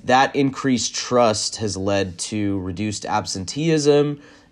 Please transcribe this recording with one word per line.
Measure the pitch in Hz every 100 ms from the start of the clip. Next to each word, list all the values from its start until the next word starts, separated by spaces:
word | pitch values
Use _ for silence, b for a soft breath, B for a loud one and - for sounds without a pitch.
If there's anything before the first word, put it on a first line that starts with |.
that | - 127 131 139
increased | 139 135 139 120 -
trust | - - 123 117 107 - -
has | 110 95
led | 98 101 92 85
to | - 107 101 98
reduced | 92 90 107 101 -
absenteeism, | 104 104 98 87 - 165 160 143 147 147 143 B B B